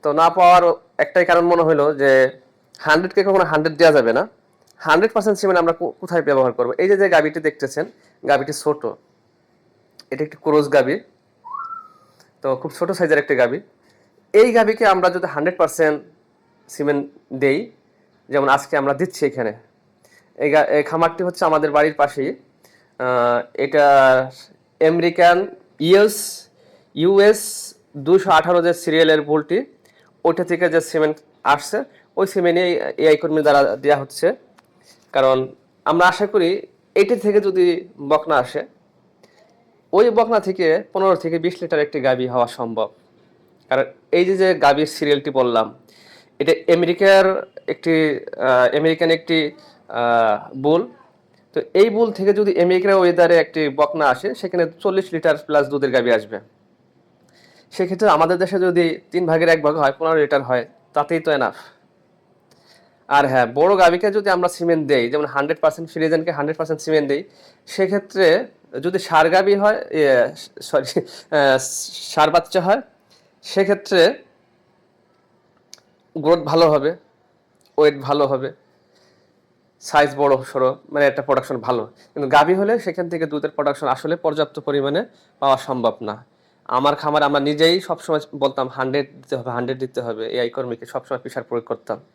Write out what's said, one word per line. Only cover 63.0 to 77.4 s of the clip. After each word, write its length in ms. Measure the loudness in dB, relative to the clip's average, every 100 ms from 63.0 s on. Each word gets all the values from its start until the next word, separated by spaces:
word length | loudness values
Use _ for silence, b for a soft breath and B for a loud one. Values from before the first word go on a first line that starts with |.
| 0
আর 200 | 2 2
হ্যাঁ, 200 | 2 0
বড় 240 | 2 2 6
গাভীকে 340 | 4 4 -2
যদি 180 | -2 0
আমরা 200 | 0 -2
সিমেন্ট 380 | -2 -2 0 0
দেই, 240 | 0 0
যেমন 140 | -4 -4
হান্ড্রেড 340 | -4 -4 0
পার্সেন্ট 300 | -2 -2 -12
ফ্রিজিয়ানকে 420 | -4 -2 0 -2
হান্ড্রেড 260 | -6 -6 -6
পার্সেন্ট 240 | -6 -6
সিমেন্ট 280 | -2 -2 0
দেই, 140 | -6 -6 b b b -16
সেক্ষেত্রে 800 | -4 -2 -2 -6 0 2 2 -2 _ _ -8
যদি 180 | -6 -6
ষাঁড় 300 | 0 2 4
গাভী 260 | 2 2 2
হয়, 300 | 2 0 -4
ইয়ে, 440 | 0 2 2 2 -4 -20 -20
সরি, 380 | -4 -4 -2 -6
আহ, 60 | -6 B B 0 2 2 -2 -12 -12
ষাঁড় 400 | -14 -8 0 2
বাচ্চা 300 | 2 0 -4
হয়, 200 | 0 -2 -4 _ _ b b _
সেক্ষেত্রে 840 | -8 -4 -2 -2 0 2 2 0 _ _ _ _ _ _ _ _ _ _ _ _ _ _ _ -20 _ _ _ -6
গ্রোথ 220 | 0 0
ভালো 320 | 2 2 4
হবে, 240 | 2 0 -6 _ _ _ _